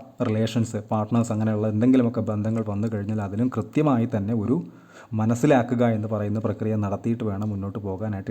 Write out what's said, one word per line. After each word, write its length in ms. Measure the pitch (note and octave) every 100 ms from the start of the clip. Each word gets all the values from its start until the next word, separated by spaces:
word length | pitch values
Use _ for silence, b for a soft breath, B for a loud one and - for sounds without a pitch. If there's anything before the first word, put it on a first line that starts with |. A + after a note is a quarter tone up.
| - - A2
റിലേഷൻസ്, 520 | G#2+ A2 A#2+ A2+ G#2+ G#2
പാർട്ട്നേഴ്സ്, 420 | A2 G#2+ A#2 A#2
അങ്ങനെയുള്ള 320 | G#2+ A2 G#2+ G#2+
എന്തെങ്കിലുമൊക്കെ 480 | G#2+ B2 C3 A#2 A#2 G#2
ബന്ധങ്ങൾ 320 | G#2 G#2+ A2+ G#2+
വന്നു 160 | G2+ A2+
കഴിഞ്ഞാൽ 280 | G#2+ G2+ G#2+ G2
അതിലും 220 | G2+ B2 A#2
കൃത്യമായി 500 | G#2+ - D#3 B2 A#2
തന്നെ 200 | A2 G2 A#2
ഒരു 140 | G#2 D#3 F3 B B B B A2
മനസ്സിലാക്കുക 640 | A2 A#2+ D3 C3+ A#2+ A#2 A#2+ G#2+
എന്ന് 120 | G#2+
പറയുന്ന 280 | G#2+ G#2 G#2+ A2
പ്രക്രിയ 280 | G2+ G#2+ G#2+
നടത്തിയിട്ട് 400 | G2+ G2 A#2 A#2 A2
വേണം 180 | G2 G#2+
മുന്നോട്ട് 260 | G#2 G2 G#2+ G2+
പോകാനായിട്ട്. 440 | F#2+ G#2+ G2 G2